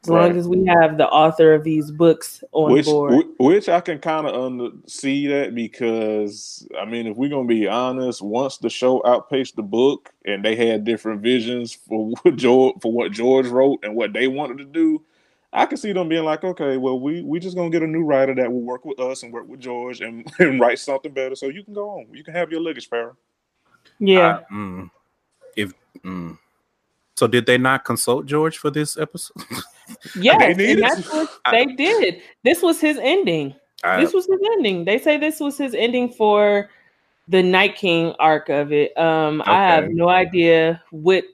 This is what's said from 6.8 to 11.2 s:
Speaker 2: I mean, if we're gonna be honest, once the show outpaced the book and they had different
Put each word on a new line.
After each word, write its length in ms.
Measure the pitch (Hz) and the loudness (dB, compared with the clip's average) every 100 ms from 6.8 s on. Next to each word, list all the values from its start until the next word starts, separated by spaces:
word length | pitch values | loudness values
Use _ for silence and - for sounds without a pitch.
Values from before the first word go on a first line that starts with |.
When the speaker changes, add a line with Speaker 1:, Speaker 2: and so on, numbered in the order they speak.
Speaker 2:
I 40 | |
mean, 220 | 101 117 113 | -8 -8 -8
if 80 | 107 | -4
we're 140 | 139 | -4
gonna 180 | 143 123 | -4 0
be 180 | 113 98 | 0 0
honest, 540 | 113 127 131 127 117 | -2 -2 -4 -6 -6
once 360 | 101 113 135 - | -6 -4 -4 -4
the 120 | 120 | -8
show 300 | - 127 127 | -2 0 2
outpaced 520 | 123 120 - 135 131 - | 2 0 0 -4 -4 -8
the 60 | |
book 480 | 104 113 131 143 - _ | -6 2 2 0 -10 _
and 200 | - 101 | -8 -4
they 100 | 104 113 | -2 0
had 280 | 117 110 | 0 0
different 360 | 104 113 110 107 | -2 -4 -4 -4